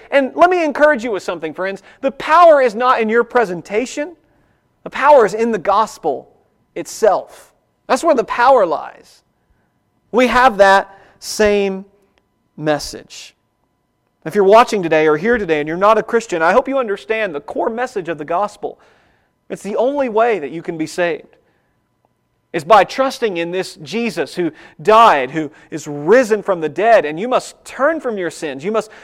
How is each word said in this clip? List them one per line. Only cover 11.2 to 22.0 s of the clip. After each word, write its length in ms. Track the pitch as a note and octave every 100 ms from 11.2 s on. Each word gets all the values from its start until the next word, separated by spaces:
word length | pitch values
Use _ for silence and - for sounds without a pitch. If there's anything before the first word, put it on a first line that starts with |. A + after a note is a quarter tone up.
| - - G#3 G#3 G3 F#3+ G3 _ _ _ _ _ _ -
message. 800 | D3+ C#3+ - - - - - _ _ _ _ _ _ _ _ _ D#3
If 100 | G3+
you're 80 |
watching 400 | F#3+ A3 B3 G#3
today 240 | E3 D#3 D#3
or 80 | D3+
here 220 | G#3 A#3+
today 240 | F#3 D#3
and 80 | D3+
you're 80 | E3+
not 200 | G3+ A3
a 60 |
Christian, 380 | G#3 A#3 A3 E3
I 100 | E3
hope 160 | A3 -
you 100 | C4+
understand 560 | A3+ G3 - A3 G#3
the 80 | C#3+
core 280 | - - A#3+
message 400 | A3+ B3+ G3+ E3
of 80 | D#3
the 80 | D3+
gospel. 540 | E3+ G3+ - C#3+ - _ _ _ _ _ _ -
It's 160 | F#3+
the 140 | F#3+ G3+
only 320 | A#3+ C#4+ C4
way 300 | G#3 A#3+ G3
that 120 | C#3+
you 100 | D#3+
can 160 | D#3 E3
be 80 | D#3
saved. 520 | - F3 D3+ - _ _ _ _ _ _ _